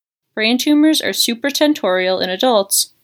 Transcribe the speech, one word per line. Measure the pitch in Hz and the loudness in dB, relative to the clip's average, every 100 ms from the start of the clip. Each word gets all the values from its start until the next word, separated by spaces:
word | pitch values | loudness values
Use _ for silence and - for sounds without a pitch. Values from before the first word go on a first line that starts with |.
| _ _ _ - | _ _ _ -4
brain | 220 254 | -2 0
tumors | 302 302 311 311 | 2 4 4 2
are | - | -2
supratentorial | 196 - 233 277 277 302 302 202 185 185 185 | -2 -4 -2 -4 0 0 0 0 0 0 -2
in | 185 | -4
adults, | 190 254 220 196 - - _ | 0 2 2 0 -2 -4 _